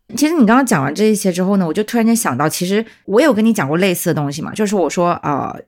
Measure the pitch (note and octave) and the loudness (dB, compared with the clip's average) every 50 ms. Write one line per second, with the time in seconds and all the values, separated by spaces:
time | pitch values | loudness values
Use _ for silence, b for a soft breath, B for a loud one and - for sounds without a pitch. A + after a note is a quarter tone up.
0 | _ - A3 A#3 C#4+ D4+ E4+ E4 A#3 G3 A#3 B3+ C4+ - G3+ D3+ C3+ C#3 D3+ F3 | _ -12 -4 -2 0 0 2 4 4 4 4 4 2 2 0 0 0 -2 -2 0
1 | G#3+ A3 G#3+ G3+ - F#3+ E3 F3 F#3 F#3 G3+ G3 F3+ D#3+ D#3 G3+ G#3+ - - A#3+ | 2 2 2 2 0 -2 0 0 0 0 2 0 0 0 -2 -2 -4 -2 -2 0
2 | A3 A3+ A#3 A3+ - D#3+ C3 B2 D3 D#3 - - F3 F3+ G3 G#3+ A3+ B B B | 2 2 2 2 0 -2 -2 0 0 -2 -2 -2 -4 -2 -2 -2 -2 B B B
3 | B B G3 A3+ D#4 D#4 A3 G#3 A3 A3+ A3 G3+ D3+ C3+ D3+ F3 F#3+ G3 F3 - | B B 2 4 4 4 4 2 2 2 2 0 0 -2 0 0 0 0 0 0
4 | - F3 D#3 D#3 D3 C#3+ C#3 D#3 - - - - G#3+ F#3+ G#3 G3 E3 C#3 - F#3+ | -2 -2 -2 0 -2 -4 -6 -8 -10 -8 -4 -4 -2 -2 0 0 0 0 0 0
5 | F3 F3 E3 - - D3 C#3+ C3 - - - - - | 0 0 -2 -2 -4 -4 -4 -4 -4 -6 -10 -12 -14